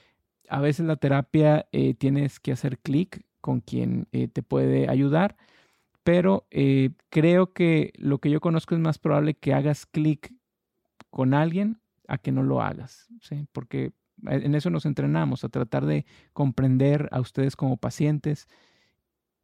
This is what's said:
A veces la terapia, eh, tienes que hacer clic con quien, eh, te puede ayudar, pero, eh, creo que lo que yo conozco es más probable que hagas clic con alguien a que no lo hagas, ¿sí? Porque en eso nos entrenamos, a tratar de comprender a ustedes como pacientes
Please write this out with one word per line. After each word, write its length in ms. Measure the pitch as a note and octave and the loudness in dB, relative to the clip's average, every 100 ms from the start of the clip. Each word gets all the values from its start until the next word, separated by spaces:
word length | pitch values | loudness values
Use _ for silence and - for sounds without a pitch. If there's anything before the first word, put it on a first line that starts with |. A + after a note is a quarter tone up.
| _ _ _ _ _ | _ _ _ _ _
A 120 | C#3 | -2
veces 260 | C#3+ D3+ E3 | 0 0 -2
la 100 | D3+ | 0
terapia, 720 | C#3 C#3 - D#3 D3+ D3+ - | 0 0 2 4 4 4 0
eh, 220 | C#3+ C3+ | -2 0
tienes 460 | B2+ C3+ C#3 C#3+ - | 0 0 0 -2 -4
que 120 | - | -6
hacer 260 | B2+ C#3+ B2+ | -4 -4 -6
clic 460 | - C#3 F#3+ - - _ | -2 -2 -2 -8 -20 _
con 200 | - C3 | -6 -6
quien, 480 | - B2 B2 B2 - | -4 -4 -2 -4 -4
eh, 140 | B2+ B2 | -4 -4
te 140 | - | -6
puede 460 | - C#3 C3+ C3+ C3+ | -4 0 2 0 0
ayudar, 480 | C3 C#3 D#3 G3+ - _ _ _ _ _ _ - | 0 2 2 0 -4 _ _ _ _ _ _ 0
pero, 400 | F3 F3+ G3 - | 2 4 0 -2
eh, 380 | - C#3 C3+ C3 - _ | 0 2 4 2 -2 _
creo 420 | D#3+ D#3+ F3 F#3 | 2 4 4 2
que 400 | - E3+ D#3+ - - | 2 2 2 0 -4
lo 220 | C#3+ C#3 | -2 0
que 120 | D3 | 0
yo 100 | D3+ | 0
conozco 360 | F3 D#3+ - E3 | 0 -2 0 -2
es 40 | |
más 180 | D#3+ C#3+ | 0 -2
probable 360 | D#3+ D3 D3+ | 0 2 0
que 180 | C#3+ C#3+ | -2 0
hagas 340 | C3+ D3 D3 - | 0 0 -2 -4
clic 460 | D#3 D#3 C#3+ - - _ _ _ _ _ _ - | -2 0 -2 -8 -20 _ _ _ _ _ _ -14
con 240 | - C3 | -2 2
alguien 460 | C#3+ E3 F3 G#3 A3+ _ _ - | 2 2 0 -4 -6 _ _ -10
a 120 | C#3+ | -6
que 120 | - | -2
no 140 | C3 | -2
lo 180 | C3+ C3 | 0 0
hagas, 460 | G#2 - B2+ - _ A#3 | -2 -6 -14 -20 _ -20
¿sí? 280 | - D3 D3 | -12 -12 -10
Porque 420 | - B2 C3+ C3 - _ - | -14 -10 -8 -8 -10 _ -18
en 300 | - C3+ C#3+ | -6 -2 0
eso 160 | D3 F3 | 0 -2
nos 160 | E3 D3+ | -2 -4
entrenamos, 560 | C#3+ C#3 D#3+ D3+ B2 | -2 -2 0 -2 -4
a 60 | B2+ | -6
tratar 360 | C3+ B2 C#3 | -6 -4 -2
de 220 | C#3+ D3+ - - _ | -2 -2 -4 -16 _
comprender 760 | - C#3 B2 C3+ B2+ C#3 D3 D3 | -4 -2 0 0 2 2 2 -2
a 100 | C3 | -6
ustedes 360 | B2 - C3+ - | -6 -2 -4 -2
como 200 | C3+ A#2+ | -4 -4
pacientes 720 | A#2+ - D3 D3+ D3+ D3 - _ _ _ _ _ _ _ _ _ | -6 -2 -2 -2 -4 -8 -10 _ _ _ _ _ _ _ _ _